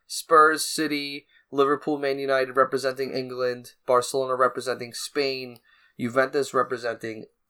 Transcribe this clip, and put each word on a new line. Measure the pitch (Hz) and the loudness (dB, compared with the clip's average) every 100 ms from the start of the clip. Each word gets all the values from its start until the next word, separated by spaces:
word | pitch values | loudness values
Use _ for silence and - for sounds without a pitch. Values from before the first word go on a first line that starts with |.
| - | -12
Spurs, | - - 160 160 151 - | -12 4 8 8 4 -2
City, | - 151 147 143 143 - _ _ | -2 -2 -4 -6 -10 -16 _ _
Liverpool, | 135 139 143 - 143 | 0 2 0 -2 -2
Man | 139 139 | -2 -2
United | 135 135 131 127 | 0 0 2 2
representing | 131 135 131 131 131 | 2 0 -2 -4 -4
England, | 131 127 123 123 123 120 _ - | -6 -6 -4 -4 -4 -12 _ 2
Barcelona | 123 120 135 131 | 2 2 -2 0
representing | 127 123 131 123 120 120 | 2 2 0 -6 -6 -8
Spain, | - - 147 135 131 127 117 _ _ _ - | -12 -6 -2 -2 -4 -10 -18 _ _ _ -6
Juventus | 120 131 135 143 135 | 0 2 2 0 0
representing | 131 123 123 117 113 113 110 - _ | 0 0 -4 -6 -6 -8 -10 -14 _